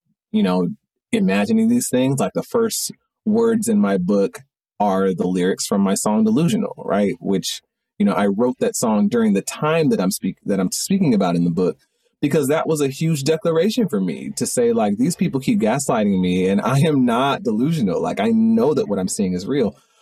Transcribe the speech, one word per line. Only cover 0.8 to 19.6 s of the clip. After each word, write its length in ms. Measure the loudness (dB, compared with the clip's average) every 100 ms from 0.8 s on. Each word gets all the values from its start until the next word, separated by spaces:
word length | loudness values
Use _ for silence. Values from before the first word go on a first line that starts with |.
| _ _ -6
imagining 580 | 0 2 2 2 2 2
these 200 | 0 0
things. 320 | 0 0 0
Like, 120 | -2
the 120 | -4
first 480 | -4 -2 0 -2 -8 -12 _ _
words 440 | -2 2 2 0 0
in 100 | 2
my 180 | 2 0
book 400 | 0 0 0 -4 -20 _ _ -2
are 340 | 0 2 0
the 140 | 0 -2
lyrics 400 | 0 0 -2 -2
from 140 | 0
my 140 | 0
song 280 | 0 0 0
Delusional, 500 | 2 2 2 0 -4 -8 -4
right? 280 | 0 0 -2
Which, 420 | -2 -2 -4 -10 _ _ _ -2
you 80 | 0
know, 60 |
I 120 | 2 0
wrote 320 | 0 -2 0
that 160 | -4 -2
song 320 | -2 0 2
during 240 | 2 2
the 80 | 0
time 480 | -2 -6 -2 0 2
that 100 | 2
I'm 100 | 0
speak-, 260 | -2 -6 -8
that 160 | -4 -2
I'm 120 | -2
speaking 420 | -4 -2 0 2
about 200 | 2 2 0
in 80 |
the 60 | -2
book, 260 | 0 -2 -4 _ _ _ -6
because 260 | -2 0 0
that 200 | -2 -2
was 120 | -2
a 80 | -2
huge 360 | -2 -2 -2
declaration 640 | 0 0 0 0 0 0 -2
for 120 | -2
me 300 | -4 -6 -8 -6
to 100 | -4
say, 260 | 0 0
like, 240 | 2 0 0
"These 200 | -2 0
people 240 | -2 -2
keep 200 | 0 0
gaslighting 600 | 2 -2 0 0 2 2
me 280 | 2 2 2
and 120 | 2
I 180 | 2 2
am 260 | 4 4
not 380 | 2 2 0 0
delusional. 580 | -2 0 0 0 0 0
Like, 200 | -2 -2
I 80 | 0
know 460 | 2 4 4 2
that 140 | 0 0
what 100 | -2
I'm 80 | -2
seeing 240 | -2 -2
is 100 | -2 -2
real." 300 | 0